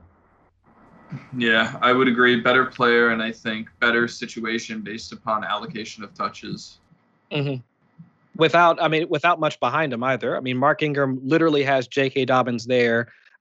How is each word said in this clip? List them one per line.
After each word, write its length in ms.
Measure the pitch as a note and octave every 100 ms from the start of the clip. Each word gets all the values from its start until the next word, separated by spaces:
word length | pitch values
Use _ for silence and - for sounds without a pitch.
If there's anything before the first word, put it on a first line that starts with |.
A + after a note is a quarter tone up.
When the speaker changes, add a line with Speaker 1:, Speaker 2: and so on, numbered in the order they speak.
| _ _ _ _ _ _ _ _ _ - - C3+ - B2+
Speaker 1:
Yeah, 400 | A#2 A2+ A2+ -
I 100 | B2
would 160 | B2+ C3
agree. 320 | A#2+ B2 A#2+
Better 260 | B2 B2+ A#2
player, 440 | - B2 A#2+ A#2+
and 120 | A2+
I 100 | A2+
think 360 | A2+ A#2 A2 A2 _
better 280 | A#2 A#2 A#2
situation 760 | - A#2 A2+ A2+ A2+ A2+ A2
based 300 | G2+ A2 -
upon 320 | - A2+ G#2+
allocation 600 | F#2 G#2 A2+ - A#2 -
of 100 | G2
touches. 680 | - G2+ - G#2 G2+ - - _ _ _ _ _
Speaker 2:
Mm-hmm. 300 | D3+ C#3 C3 - _ _ - - _ _ -
Without, 440 | D#3+ E3+ E3+ D#3+
I 60 | D#3+
mean, 200 | D#3 F3
without 300 | D3+ E3+ E3
much 200 | D#3 -
behind 320 | B2 C#3+ D#3
him 120 | A#2
either. 340 | B2+ B2 B2 E3+
I 20 |
mean, 180 | B2+ B2+
Mark 240 | C#3+ D3
Ingram 380 | D3+ C#3+ C3+ C3
literally 420 | C3 D#3+ E3 D3
has 240 | C3+ C3+ A#2+
J 220 | C#3 C3+
K 140 | C3+
Dobbins 420 | C3 B2+ B2 A#2+ A#2
there. 460 | B2+ A#2+ A#2 A#2 _ _ -